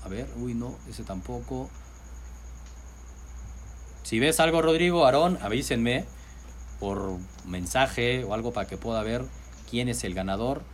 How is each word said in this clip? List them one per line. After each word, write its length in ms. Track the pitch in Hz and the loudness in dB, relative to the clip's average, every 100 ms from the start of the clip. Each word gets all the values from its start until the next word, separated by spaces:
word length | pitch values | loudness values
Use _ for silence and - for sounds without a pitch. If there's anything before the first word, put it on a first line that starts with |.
A 60 | 98 | -8
ver, 180 | 98 135 117 | -6 -6 -6
uy, 160 | 123 117 | -2 -2
no, 200 | 123 - - | -4 -8 -12
ese 140 | 113 | -10
tampoco. 640 | 110 95 92 123 120 131 131 - - - - - - - - - - - - - - - - - - - - - - - | -6 -6 -6 -6 -4 -6 -6 -10 -16 -16 -16 -14 -12 -14 -14 -14 -14 -16 -16 -16 -16 -14 -14 -12 -12 -12 -12 -14 -14 -12
Si 160 | - 113 | -2 4
ves 200 | 143 156 | 4 6
algo, 220 | 165 165 | 6 6
Rodrigo, 440 | 160 160 175 175 139 | 6 6 6 8 8
Aarón, 320 | 135 170 185 | 8 6 4
avísenme 640 | 104 113 139 123 117 127 196 - - - - - - - | 0 0 2 2 4 2 -2 -10 -16 -16 -14 -14 -12 -6
por 380 | 101 98 98 92 92 - - | -2 0 -2 -4 -6 -12 -6
mensaje 760 | 90 87 127 131 - 120 127 | -4 0 4 4 4 2 2
o 100 | 117 | 0
algo 180 | 107 117 | -2 -2
para 160 | 117 95 | -2 -4
que 100 | - | -4
pueda 260 | 113 113 | -2 0
ver 220 | 107 120 - - - - - | 0 0 -2 -10 -16 -16 -4
quién 200 | 120 123 | -2 0
es 140 | 113 | 0
el 100 | 98 90 | -2 -2
ganador. 480 | 95 95 120 143 - | 0 2 0 -2 -4